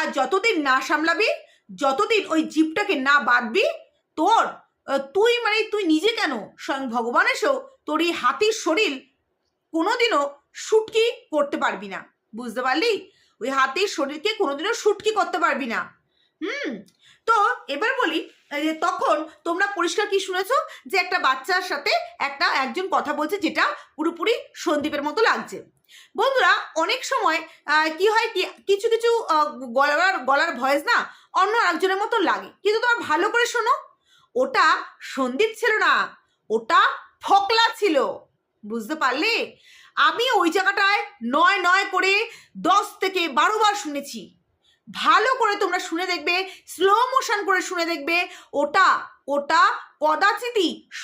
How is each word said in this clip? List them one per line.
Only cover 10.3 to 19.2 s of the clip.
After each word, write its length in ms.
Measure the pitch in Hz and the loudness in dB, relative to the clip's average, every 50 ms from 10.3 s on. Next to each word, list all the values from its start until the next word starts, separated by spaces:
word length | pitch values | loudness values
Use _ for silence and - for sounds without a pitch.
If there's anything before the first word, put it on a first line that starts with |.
| - - _ _ _ - - | -6 -14 _ _ _ -14 -4
শুটকি 400 | - 427 440 440 - - 440 453 480 466 - - _ 311 | 2 2 2 2 2 0 2 2 2 0 -4 -10 _ -2
করতে 240 | 294 285 285 330 - 277 | -2 0 0 -2 -2 -2
পারবি 240 | 240 202 190 208 196 185 | -2 -2 -4 -10 -10 -12
না, 60 | 170 - - _ _ _ _ - | -12 -14 -16 _ _ _ _ -14
বুঝতে 240 | 214 247 233 202 254 247 | -12 -10 -8 -6 -4 -2
পারলি? 240 | 262 262 320 453 480 415 - - - _ _ _ _ _ _ | 0 0 2 2 0 0 -2 -6 -12 _ _ _ _ _ _
ওই 80 | 214 262 269 | -6 -2 0
হাতির 320 | 269 262 262 269 349 403 392 - | 2 0 0 2 -2 -2 -2 0
শরীরকে 340 | 330 277 269 302 302 - 427 440 427 | -2 -4 -4 -4 -4 -2 -2 0 0
কোনোদিনও 320 | - 277 285 277 330 415 466 - | -2 -2 -2 -4 -2 -4 -4 0
শুটকি 300 | - 427 403 415 - 427 427 403 | 2 0 0 2 -2 -2 0 0
করতে 180 | 339 349 370 349 339 | -2 -2 0 0 0
পারবি 240 | 320 277 233 277 226 220 | 0 0 -2 -4 -4 -4
না। 60 | 185 175 - - _ _ _ _ _ _ _ _ _ | -6 -6 -8 -14 _ _ _ _ _ _ _ _ _
হুম, 300 | 311 392 523 571 554 330 233 180 - _ _ _ _ - _ _ _ | -10 -8 -8 -6 -6 -8 -8 -10 -14 _ _ _ _ -20 _ _ _
তো 80 | - 453 427 403 466 494 - - - 277 | 0 2 2 2 0 0 -4 -6 -8 -6
এবার 160 | 285 427 494 539 - | -2 -2 -2 0 -2
বলি, 180 | 480 330 - - - - - _ _ _ 285 | -2 -2 -2 -4 -6 -8 -16 _ _ _ -6
এই 80 | 285 302 | -4 -2
যে 60 | 311 320 311 339 | -4 -2 -2 -2
তখন 300 | 359 370 359 - 427 302 302 | -2 -2 0 0 0 0 0